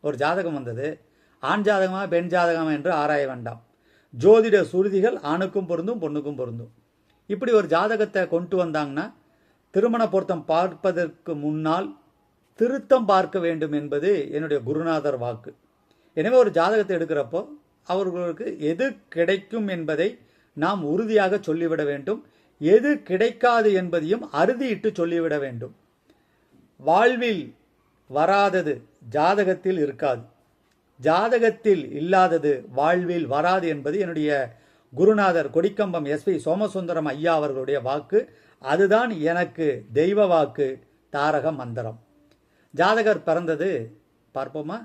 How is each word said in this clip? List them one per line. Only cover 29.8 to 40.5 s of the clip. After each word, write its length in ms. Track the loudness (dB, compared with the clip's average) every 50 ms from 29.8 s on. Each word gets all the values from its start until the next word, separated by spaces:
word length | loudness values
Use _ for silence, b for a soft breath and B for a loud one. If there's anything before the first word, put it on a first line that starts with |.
இருக்காது, 400 | -2 -2 -2 -4 -2 -2 -2 -4 -8 -18 _ _ _ _ _ _ _ _ _ _ _ _ _ _
ஜாதகத்தில் 840 | 0 2 2 2 2 2 2 2 2 2 0 0 2 2 2 2 0 -8 -8
இல்லாதது 580 | -6 -2 2 4 4 4 4 2 2 2 0 0 0 -2 -8 -2
வாழ்வில் 520 | 0 2 2 2 2 0 -2 -4 -4 -2 -2
வராது 380 | -2 0 2 2 2 0 0 -2
என்பது 300 | -4 -4 -4 -4 -2 -2
என்னுடைய 320 | -4 -4 -2 -2 -2 0 0 -2 -2 -6 b b b b b b b b -2
குருநாதர் 560 | 2 4 4 6 4 4 4 2 2 0 2
கொடிக்கம்பம் 580 | 0 0 0 0 0 -2 -2 -2 -2 -4 -2 -2
எஸ் 180 | -4 -2 0 -2
பி 80 | -2 0
சோமசுந்தரம் 680 | 0 -2 0 0 0 -2 -4 -6 -4 -2 -4 -2 -2 -4
ஐயா 220 | -4 -2 0 2 2
அவர்களுடைய 440 | 2 0 0 -4 -4 -2 -2 -2 -2
வாக்கு. 380 | 0 -2 -4 -4 -4 0 0 0 0 0 b b b b b b
அதுதான் 500 | -4 -2 2 2 4 4 4 2 2 0 -4 -2 -2
எனக்கு 440 | 0 0 0 -2 -4 -4 -2 -2 -2 -2 -2 -8 -4 0
தெய்வ 260 | 0 2 2 4 2 4 4
வாக்கு, 400 | 4 2 2 0